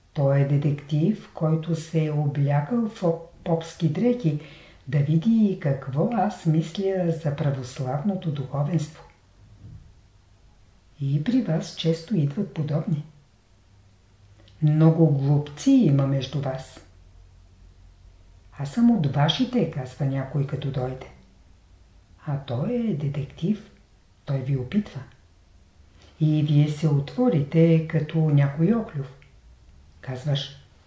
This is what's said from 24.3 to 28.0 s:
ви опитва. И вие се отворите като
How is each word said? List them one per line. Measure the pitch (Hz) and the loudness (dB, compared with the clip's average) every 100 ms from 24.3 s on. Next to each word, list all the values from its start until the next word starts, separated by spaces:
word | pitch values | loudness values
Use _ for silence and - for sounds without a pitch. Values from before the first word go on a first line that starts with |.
| 135 | -4
ви | 123 131 | -2 -4
опитва. | 123 208 - - - - _ _ _ - - - - - - - | -2 -2 -2 -8 -16 -20 _ _ _ -20 -20 -20 -20 -20 -20 0
И | 156 151 | 2 2
вие | 151 147 151 | 4 4 4
се | - 160 | 2 0
отворите | 143 - - 247 165 143 165 165 160 160 | 0 0 0 2 2 2 4 6 4 2
като | 156 | -2